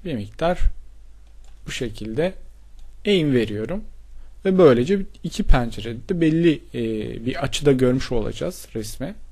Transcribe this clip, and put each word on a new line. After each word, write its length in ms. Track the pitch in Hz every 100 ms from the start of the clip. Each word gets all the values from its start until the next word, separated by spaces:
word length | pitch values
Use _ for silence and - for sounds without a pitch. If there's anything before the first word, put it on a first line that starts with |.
bir 100 | 180
miktar 440 | 127 101 - 165 180 - - - - - - - - - - -
bu 40 |
şekilde 640 | - 120 104 110 113 175 185 - - - - - -
eğim 300 | - 196 151
veriyorum. 500 | 127 107 104 110 190 - - - - - -
Ve 140 | 190 185
böylece 480 | 165 120 135 202 202 -
iki 200 | 170 -
pencerede 680 | - 135 120 - 107 120 -
de 120 | 175
belli, 420 | 160 160 170 147 -
e, 60 | 127 113 110 117 113 117
bir 160 | -
açıda 280 | 135 - 143
görmüş 400 | 131 127 131 -
olacağız 560 | 120 113 - 160 190 -
resmi. 400 | 117 107 - 135 220 -